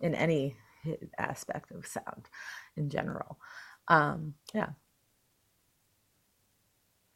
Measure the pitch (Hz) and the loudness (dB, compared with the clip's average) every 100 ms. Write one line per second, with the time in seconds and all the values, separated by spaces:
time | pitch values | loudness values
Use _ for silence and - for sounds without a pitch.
0 | 165 - 160 156 139 - - - 160 - | 0 2 4 4 2 -4 -16 -10 -6 -6
1 | - - - - - - - - - - | -8 -4 -4 -4 -6 -6 -6 -14 -8 -8
2 | - - - - - - - - 147 151 | -8 -12 -14 -14 -14 -14 -10 -4 -2 0
3 | - - - - - - - - - 160 | -2 -4 -6 -10 -16 -16 -16 -4 6 8
4 | 147 151 156 143 - 151 - 147 _ _ | 8 2 -4 -8 -4 -2 -2 -4 _ _
5 | _ _ _ _ _ _ _ _ _ _ | _ _ _ _ _ _ _ _ _ _
6 | _ _ _ _ _ _ _ _ _ _ | _ _ _ _ _ _ _ _ _ _
7 | _ | _